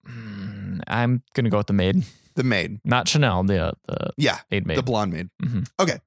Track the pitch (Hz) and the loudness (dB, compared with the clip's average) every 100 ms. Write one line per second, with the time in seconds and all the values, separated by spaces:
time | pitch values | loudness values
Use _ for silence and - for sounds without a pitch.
0 | - 117 110 101 98 101 98 95 - 117 | -16 -14 -12 -10 -10 -10 -8 -8 -4 0
1 | 120 123 _ - 117 104 101 101 92 185 | 2 0 _ 0 2 2 2 2 4 2
2 | 127 - _ - 127 101 - 101 110 123 | 0 -10 _ -2 2 2 0 -4 0 2
3 | - 156 135 92 95 95 80 - - 50 | 2 2 4 2 2 2 0 -4 -8 -6
4 | - - 143 - - 202 - 131 131 113 | -6 0 0 0 -4 -4 0 -2 0 0
5 | 101 82 90 _ - 117 - - 180 - | -2 -4 -10 _ -4 -4 -4 -2 0 -2